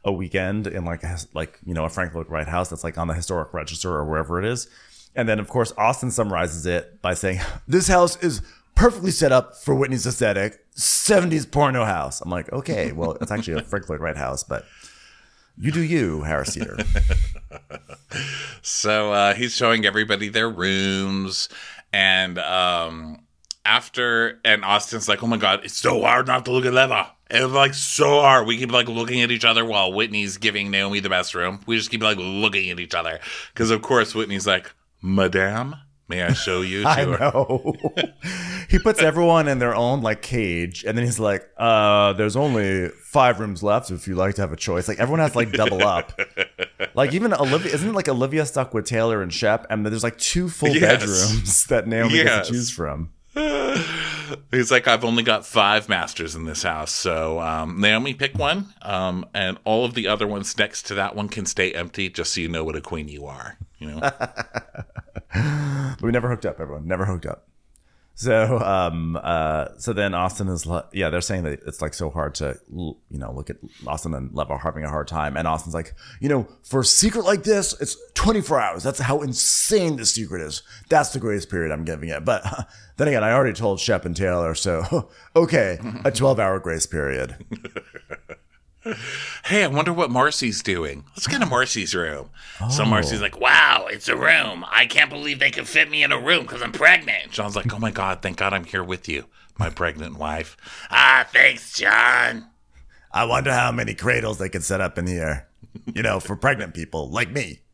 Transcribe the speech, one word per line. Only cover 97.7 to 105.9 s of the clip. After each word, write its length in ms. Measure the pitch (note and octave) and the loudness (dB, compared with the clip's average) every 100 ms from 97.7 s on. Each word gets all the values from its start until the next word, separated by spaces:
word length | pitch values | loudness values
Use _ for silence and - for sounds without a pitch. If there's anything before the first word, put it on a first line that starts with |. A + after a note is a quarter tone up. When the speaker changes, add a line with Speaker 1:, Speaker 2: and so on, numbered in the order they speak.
Speaker 2:
"Oh 60 | G#2 | -2
my 100 | A2 | -4
God, 320 | G2 F#2+ F#2 | -2 -4 -2
thank 140 | A#2 - | -6 -2
God 160 | G2 | -2
I'm 80 | F#2+ | -2
here 200 | E2+ F#2+ | -4 -6
with 240 | F2+ F#2 - | -4 -8 -6
you, 160 | C#2+ - _ _ - | -8 -10 _ _ -4
my 120 | E2+ | -4
pregnant 480 | - F2 D2+ D#2 C#2+ | -2 -4 -4 -12 -8
wife." 380 | D2+ D#2+ E2 - - - - | -6 -6 -8 -14 -20 -18 2
"Ah, 380 | B2+ C3 C3 A#2+ | 6 8 8 4
thanks, 400 | B2+ C3+ A#2+ - | 4 4 2 -10
John." 720 | - G2+ A2 A#2+ B2 A#2+ A#2 - _ _ - - - _ | -2 2 4 4 4 0 -4 -14 _ _ -20 -20 -20 _
Speaker 1:
"I 120 | - | -2
wonder 280 | A#2 B2 C3+ | 0 0 2
how 200 | B2 B2 | 2 0
many 200 | A#2+ A2 | -2 -6
cradles 440 | G2+ G#2 A#2+ A2 G#2 | -4 0 0 -2 -4
they 100 | F#2+ | -6
can 140 | F#2 | -4
set 180 | - F#2+ | -2 -2
up 180 | F2+ - | -2 -2
in 100 | F2+ | -4
here, 400 | F2+ D#2+ C#2+ - _ - - - | -2 -2 -4 -8 _ -20 -16 -10